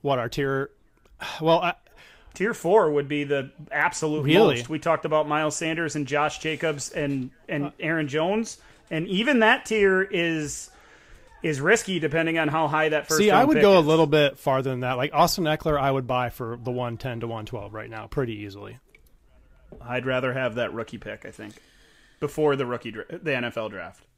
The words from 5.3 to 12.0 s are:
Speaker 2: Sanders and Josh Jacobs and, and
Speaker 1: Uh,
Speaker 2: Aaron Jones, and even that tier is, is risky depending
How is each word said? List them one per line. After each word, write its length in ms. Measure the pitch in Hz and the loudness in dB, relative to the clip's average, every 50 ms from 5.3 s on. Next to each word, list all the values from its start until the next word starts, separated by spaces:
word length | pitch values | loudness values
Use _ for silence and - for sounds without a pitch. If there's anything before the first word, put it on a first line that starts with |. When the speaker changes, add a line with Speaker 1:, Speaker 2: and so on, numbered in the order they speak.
| 151 151 156 156 143 | 0 0 0 -2 -2
Speaker 2:
Sanders 400 | - 170 160 165 160 170 151 - | -4 -4 -4 -2 -2 -4 -4 -4
and 100 | 151 139 | -4 -4
Josh 320 | 131 143 147 151 151 - - | -2 0 0 0 0 -2 -4
Jacobs 520 | - 160 156 139 165 160 151 143 - - | -6 -6 -6 -2 -2 -4 -2 -4 -8 -8
and, 400 | - 175 147 143 143 135 127 131 - _ _ - | -6 -4 -4 -2 -2 -4 -6 -8 -12 _ _ -8
and 180 | - 147 143 | -6 -4 -4
Speaker 1:
Uh, 40 | 143 - _ | -6 -8 _
Speaker 2:
Aaron 260 | - 156 165 165 156 | -4 -2 -2 -2 -2
Jones, 520 | 139 131 156 160 180 202 220 226 214 - - - - - _ _ _ | -2 -2 -2 0 0 0 -2 -4 -6 -10 -18 -20 -20 -20 _ _ _
and 200 | 175 156 165 196 | -6 -6 -4 -2
even 320 | - 185 233 294 294 240 | -2 -2 0 2 4 4
that 260 | 220 220 247 254 - | 6 4 4 2 0
tier 360 | - 220 220 202 196 190 185 | -2 0 2 4 4 4 2
is, 680 | 190 196 - 180 170 170 165 156 151 143 - - - - - - - - - - - - - - - - - - | 0 0 -2 -2 0 0 0 -2 -4 -6 -8 -12 -14 -18 -20 -20 -20 -20 -20 -20 -20 -20 -20 -20 -20 -20 -20 -6
is 180 | - 165 151 131 | -4 -4 -2 0
risky 380 | 139 170 220 226 - - 190 | 2 2 2 2 2 -2 -4
depending 400 | 170 | -2